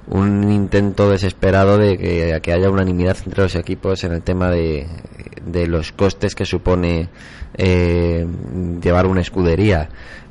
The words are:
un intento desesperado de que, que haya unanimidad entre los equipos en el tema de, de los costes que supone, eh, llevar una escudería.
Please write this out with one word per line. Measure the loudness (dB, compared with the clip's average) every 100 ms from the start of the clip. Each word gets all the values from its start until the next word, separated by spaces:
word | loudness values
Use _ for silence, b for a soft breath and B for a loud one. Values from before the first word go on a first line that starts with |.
| -6
un | 0 2 2 2
intento | 2 2 2 2 2 2
desesperado | 2 0 0 2 4 4 4
de | 4 2
que, | -2 -2 0 -2
que | 0
haya | 0 2
unanimidad | 2 0 0 0 -2 -4
entre | -2
los | 0 0
equipos | -4 -4 -4 -2
en | -2
el | -4
tema | -2 -2 0
de, | 0 0 -4 -6 -12 -16 -18 -18 -16 -6
de | -4 -2
los | -2 -4
costes | 0 0 0 -4 -4
que |
supone, | -4 -2 0 0 2 -2 -4 B B B B
eh, | -2 2 2 2 2 0 0 -2 -6 -8 -6 -6 -2
llevar | 2 4 4
una | 2
escudería. | -2 0 2 2 2 2 0 B B B B